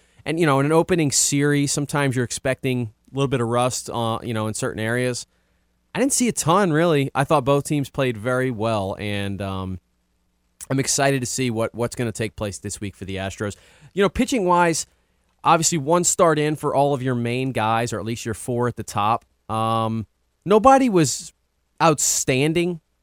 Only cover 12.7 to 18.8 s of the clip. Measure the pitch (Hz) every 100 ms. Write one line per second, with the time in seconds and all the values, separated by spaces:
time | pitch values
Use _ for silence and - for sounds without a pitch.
12.7 | - 101 - 95 95 95 - 104 - -
13.7 | _ - 175 202 - 254 262 180 175 175
14.7 | 160 - _ _ _ _ _ 139 165 160
15.7 | 170 135 175 170 - 175 151 151 151 147
16.7 | 135 143 139 131 123 117 120 131 117 110
17.7 | 113 120 107 101 120 117 110 - 120 120
18.7 | -